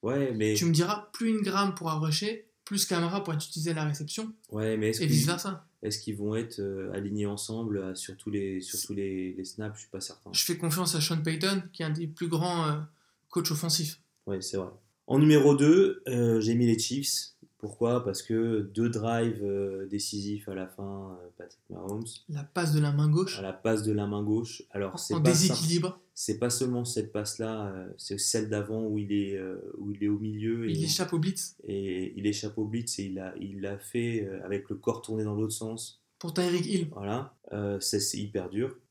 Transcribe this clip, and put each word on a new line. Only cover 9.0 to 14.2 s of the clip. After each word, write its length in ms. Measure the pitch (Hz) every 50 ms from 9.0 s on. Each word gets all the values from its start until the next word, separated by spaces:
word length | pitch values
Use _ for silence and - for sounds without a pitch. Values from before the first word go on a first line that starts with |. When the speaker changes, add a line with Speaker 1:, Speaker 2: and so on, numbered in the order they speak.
| 98 98 95 92 92 92
Speaker 1:
les 120 | 90 92 95
snaps ? 300 | 95 - - 107 107 107
Je 40 | -
suis 80 | - _
pas 100 | - 95
certain. 300 | - - - _ _ 101
Speaker 2:
Je 120 | 95 - -
fais 140 | - 170 156
confiance 360 | 175 165 147 175 180 180 -
à 40 | 160
Sean 160 | 147 - 170 160
Payton, 400 | 151 165 160 160 185 190 196 190 185 -
qui 100 | - -
est 40 | 165
un 40 | 156
des 180 | 156 160 170 151
plus 180 | - - 175 170
grands, 400 | 165 156 170 180 175 170 160 151
euh, 120 | 147 151 156 - _ _ _ _ _ _ _ _
coachs 200 | - 175 160 -
offensifs. 480 | 160 151 170 165 147 - 165 151 - _ _ _ _ _